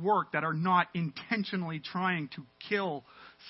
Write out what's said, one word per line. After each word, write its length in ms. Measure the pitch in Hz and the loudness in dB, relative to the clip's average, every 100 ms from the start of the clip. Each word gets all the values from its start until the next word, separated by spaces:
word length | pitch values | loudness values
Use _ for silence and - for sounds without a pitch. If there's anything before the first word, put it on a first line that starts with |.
work 300 | 175 208 160 | 2 2 2
that 120 | 151 | 0
are 80 | 156 | 0
not 360 | 160 175 180 170 | 2 4 4 4
intentionally 840 | 175 165 - - 226 196 190 170 160 | 0 -4 -4 -4 -2 -2 -2 -2 -6
trying 480 | - 185 185 175 143 - | -4 -2 0 0 -4 -10
to 60 | 135 - - | -16 -14 -2
kill, 360 | 208 190 147 - - - - - | 0 0 -4 -10 -20 -20 -20 -12